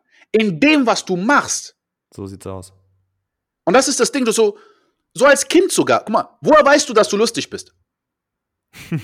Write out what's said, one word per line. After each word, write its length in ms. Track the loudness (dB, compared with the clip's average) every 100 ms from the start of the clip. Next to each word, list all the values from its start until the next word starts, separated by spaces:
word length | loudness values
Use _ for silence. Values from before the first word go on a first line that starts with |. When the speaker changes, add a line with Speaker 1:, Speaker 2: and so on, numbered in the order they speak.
| _ _ _
Speaker 1:
in 300 | -2 0 0
dem, 240 | 2 2
was 220 | 2 -2 -4
du 100 | -4
machst. 580 | 0 0 -2 -6 -12 _ _ _ _
Speaker 2:
So 120 | -16 -14
sieht's 200 | -14 -14
aus. 280 | -14 -16 _ _ _ _ _ _ _ _ _
Speaker 1:
Und 80 | 0
das 160 | 2 2
ist 100 | 0
das 140 | -2
Ding, 120 | -2 -2
du 60 |
so, 260 | 0 0 -2 _ _ _ _ _
so 100 | 0
als 240 | 2 2 0
Kind 240 | 0 0
sogar, 280 | -2 0 -2
guck 100 | -2
mal, 260 | -4 -6 _
woher 220 | 2 4
weißt 240 | 6 2 2
du, 40 |
dass 160 | 0 0
du 80 | 0
lustig 320 | -2 -4 -10
bist? 260 | -12 -18 _ _ _ _ _ _ _ _ _ _
Speaker 2:
<laughs> 80 | -20 -10 -10